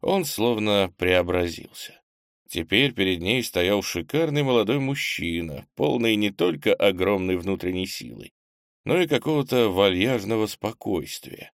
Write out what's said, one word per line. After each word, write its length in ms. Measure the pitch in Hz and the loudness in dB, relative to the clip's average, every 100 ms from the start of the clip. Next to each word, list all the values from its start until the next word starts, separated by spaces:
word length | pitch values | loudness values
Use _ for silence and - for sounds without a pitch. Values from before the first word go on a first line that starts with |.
он 240 | - 190 | 0 0
словно 680 | 151 - 117 113 107 101 95 _ | 0 0 0 2 2 2 2 _
преобразился. 1040 | 90 90 87 90 87 82 - - - - _ _ _ _ _ | 4 4 4 0 0 -4 -14 -18 -18 -20 _ _ _ _ _
Теперь 440 | 90 82 101 139 | -8 0 2 2
перед 280 | - 95 90 | 0 0 0
ней 240 | 90 127 | 0 -2
стоял 380 | 117 90 90 101 | -2 0 2 2
шикарный 600 | 92 90 82 147 165 147 | -2 -6 -2 -2 0 0
молодой 380 | 135 123 104 143 | 2 2 2 0
мужчина, 840 | 135 139 - - 85 85 82 71 - - | -2 -4 -6 -6 -4 -4 -4 -10 -14 -2
полный 400 | 147 127 117 107 | -2 2 2 2
не 140 | 104 | 0
только 440 | 101 180 156 110 | 0 -2 0 0
огромной 640 | 101 101 90 92 101 92 92 | 2 2 2 0 0 0 -2
внутренней 500 | 92 95 90 92 95 | -2 -4 -4 -4 -6
силы, 460 | - - - - _ _ _ _ _ | -8 -12 -16 -18 _ _ _ _ _
но 160 | - 170 | -2 0
и 60 | 170 | 2
какого-то 600 | 135 - 151 104 123 113 | 0 0 -2 2 2 2
вальяжного 800 | 92 101 90 107 123 101 110 107 | 4 4 4 2 0 0 -2 -2
спокойствия. 1040 | - 104 113 - 92 - - - - - | -4 -8 -6 -2 -2 -4 -12 -14 -16 -18